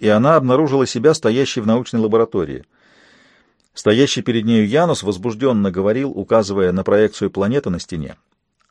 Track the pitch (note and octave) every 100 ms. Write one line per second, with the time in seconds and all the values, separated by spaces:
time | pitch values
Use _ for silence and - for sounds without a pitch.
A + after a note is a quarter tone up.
0 | G#2+ G#2 C3+ D#3+ C3 C3 D#3 C3+ B2+ -
1 | C3+ D#3 A2+ A#2 C3+ - G#2+ A#2 B2 A#2
2 | A2 A2 A2+ G2+ D#2 C2 - _ _ _
3 | _ _ _ _ _ _ _ - - A2
4 | C3+ - G#2 A#2 A2 A#2 G#2+ C3+ E3+ C#3+
5 | G2 F#2 A#2+ G#2+ C3+ A2+ G2+ F2+ G2 A2+
6 | C#3 - G2 A2+ G2 G2+ F#2 F2+ F#2+ G2+
7 | G#2+ - G2 F#2+ G2 C3+ B2 F2 - F2
8 | C2+ - _ _ _ _ _